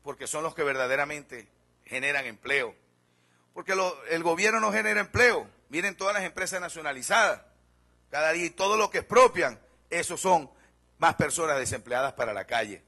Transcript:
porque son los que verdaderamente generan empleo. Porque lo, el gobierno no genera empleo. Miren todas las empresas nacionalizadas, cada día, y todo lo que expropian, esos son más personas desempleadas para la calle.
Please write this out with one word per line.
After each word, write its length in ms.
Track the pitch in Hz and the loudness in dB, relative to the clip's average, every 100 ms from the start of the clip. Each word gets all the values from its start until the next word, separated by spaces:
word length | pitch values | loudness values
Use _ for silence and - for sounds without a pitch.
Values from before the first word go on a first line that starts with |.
porque 240 | 143 131 127 | -12 -10 -8
son 160 | 151 | -6
los 120 | 160 | -6
que 80 | 165 | -2
verdaderamente 840 | 147 131 127 139 143 151 139 123 104 _ _ _ | -2 0 0 0 -2 -6 -14 -18 -18 _ _ _
generan 420 | - 127 135 143 127 | -10 -4 -2 -2 -4
empleo. 480 | 107 127 139 120 - _ _ _ _ _ _ _ | -12 -2 -2 -2 -8 _ _ _ _ _ _ _
Porque 220 | 170 175 | -14 -4
lo, 300 | 190 185 143 127 | -2 -2 -4 -4
el 160 | 165 | -2
gobierno 360 | 170 165 208 220 | 0 2 2 2
no 140 | 214 | 2
genera 280 | 214 214 208 | 0 0 0
empleo. 480 | 196 202 240 180 110 _ _ | -2 2 4 4 -4 _ _
Miren 280 | 147 196 185 | -4 -4 -2
todas 180 | 196 | -2
las 100 | 208 | -2
empresas 360 | 185 185 185 185 | -4 -6 -6 -6
nacionalizadas, 840 | 175 170 151 131 120 208 202 - - _ _ _ _ _ _ | -8 -8 -8 -6 0 4 4 0 -8 _ _ _ _ _ _
cada 220 | 143 156 | 0 2
día, 140 | 170 170 | 2 -2
y 40 | |
todo 260 | - 190 214 | -2 0 2
lo 140 | 208 | 2
que 80 | 175 | -2
expropian, 640 | - 214 247 175 147 110 _ _ _ | 2 6 6 6 -2 -4 _ _ _
esos 300 | 170 160 165 | -4 -4 -2
son 300 | 190 175 139 - _ _ _ _ | 2 2 0 -20 _ _ _ _
más 160 | 165 - | 0 2
personas 420 | 151 165 160 139 | -2 0 0 0
desempleadas 560 | 123 127 113 123 135 | -2 -6 -4 -2 -2
para 180 | - 117 | -2 -4
la 140 | 101 95 | -4 -4
calle. 360 | 117 107 92 | -2 -2 -8